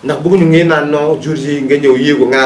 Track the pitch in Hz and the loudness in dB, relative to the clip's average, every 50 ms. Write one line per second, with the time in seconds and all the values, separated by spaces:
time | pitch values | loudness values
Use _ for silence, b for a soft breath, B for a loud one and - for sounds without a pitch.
0 | - 135 143 135 151 170 190 190 170 160 160 165 170 165 160 151 147 147 151 147 | -4 -6 -6 -4 0 0 2 2 2 4 2 2 2 2 0 0 -2 -2 -2 -2
1 | 147 156 156 - - 151 156 135 131 143 143 143 131 127 143 143 143 135 127 127 | 0 -2 -2 -2 -4 -8 -6 -6 -4 -6 -4 -4 -2 -2 -2 0 2 2 2 2
2 | 143 147 143 123 127 120 131 135 131 | 2 0 2 0 0 0 0 0 0